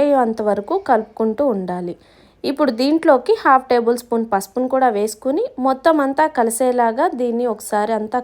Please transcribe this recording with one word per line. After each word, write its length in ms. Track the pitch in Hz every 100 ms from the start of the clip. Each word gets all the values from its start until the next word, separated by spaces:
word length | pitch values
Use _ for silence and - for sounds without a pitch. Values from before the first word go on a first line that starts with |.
అయ్యేంత 380 | 285 277 226 220 208
వరకు 260 | 202 202 381 392
కలుపుకుంటూ 560 | 226 214 - 220 214 285
ఉండాలి. 400 | 202 180 180 175 - _ _ _ _ -
ఇప్పుడు 200 | 285 294 220
దీంట్లోకి 520 | 269 320 320 254 247 440
హాఫ్ 260 | 311 262 262
టేబుల్ 240 | 247 233 240
స్పూన్ 220 | - 226 226
పసుపును 360 | 196 - 247 254
కూడా 140 | 262 262 208
వేసుకుని 460 | 220 - 262 302 494 - 262
మొత్తం 300 | 262 330 311
అంతా 200 | 269 277 311 262
కలిసేలాగా 720 | 226 226 254 247 233 226 320 240
దీన్ని 260 | 247 233 240
ఒకసారి 400 | 214 - 208 214 220
అంతా 220 | 214 254